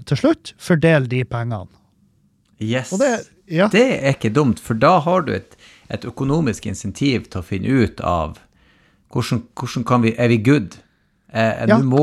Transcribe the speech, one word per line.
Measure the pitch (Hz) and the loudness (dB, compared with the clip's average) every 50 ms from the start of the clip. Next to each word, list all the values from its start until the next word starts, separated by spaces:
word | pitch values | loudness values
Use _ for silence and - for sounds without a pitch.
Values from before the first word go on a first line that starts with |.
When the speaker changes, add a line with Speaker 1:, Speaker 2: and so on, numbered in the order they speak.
| - | -4
Speaker 1:
til | - 143 - | -4 -2 2
slutt, | - 311 320 - - - _ _ | 2 2 0 0 -4 -20 _ _
fordel | - - 175 147 160 165 160 143 131 117 | 0 0 0 2 4 4 4 4 2 0
de | 123 127 123 | -2 -4 -4
pengene. | - 127 117 117 120 113 98 92 - _ _ _ _ _ _ _ _ _ _ _ _ _ _ _ _ _ - | -4 -6 -6 -6 -6 -6 -8 -10 -14 _ _ _ _ _ _ _ _ _ _ _ _ _ _ _ _ _ -8
Speaker 2:
Yes. | 107 110 123 131 127 - | -6 -4 -4 -4 -4 -4
Speaker 1:
Og | 190 196 | -2 0
det, | 277 269 233 - - _ _ _ _ - | 0 0 0 -2 -6 _ _ _ _ -4
ja. | 160 165 196 214 | 0 0 2 2
Speaker 2:
Det | 190 220 254 262 180 - | 4 2 2 2 0 0
er | 135 139 | 0 -2
ikke | 135 - - 110 110 | -2 0 -2 0 0
dumt, | 147 151 120 - - | 2 2 2 0 -2
for | - - 117 | -4 -6 -2
da | 113 139 160 185 165 | 2 4 4 4 4
har | 143 170 180 185 143 | 2 0 0 0 -2
du | 117 | -2
et, | 104 98 - _ - _ - - - _ _ - | -6 -6 -8 _ -20 _ -20 -20 -20 _ _ -12
et | 110 - - | -12 -10 -10
økonomisk | 120 - - 135 135 147 170 156 117 101 - - 104 | -12 -8 -6 -2 -2 0 0 0 -2 -4 -4 -8 -10
insentiv | 95 - - 98 - - 143 139 123 98 - - | -10 -8 -8 -10 -6 -2 -2 0 0 -2 -4 -6
til | - 92 | -10 -10
å | 87 | -8
finne | - 101 92 101 113 135 131 107 | -6 -6 -4 -2 0 2 2 2
ut | - - - - | 2 0 -4 -4
av | 87 87 82 78 78 - - _ _ _ _ _ _ _ _ _ _ _ _ _ _ | -2 -2 -2 -2 -4 -8 -14 _ _ _ _ _ _ _ _ _ _ _ _ _ _
hvordan, | - 131 117 - 127 113 - _ - | -6 -4 -2 -2 -4 -4 -6 _ -12
hvordan | - 127 120 - 123 113 - | -10 -10 -8 -6 -6 -2 0
kan | 123 123 113 | 2 2 2
vi, | 113 113 - | 0 0 0
er | 123 117 | 2 2
vi | 117 113 104 | 2 2 4
good? | 131 147 139 95 85 - - _ _ _ _ _ _ _ _ _ _ | 2 2 2 0 -4 -12 -20 _ _ _ _ _ _ _ _ _ _
Eh, | - 110 113 110 - - 110 113 | -4 -2 -2 -2 -2 0 2 2
Speaker 1:
Ja. | 123 127 | 4 4
Speaker 2:
nå | 139 127 | 4 2
må | 127 143 | 4 4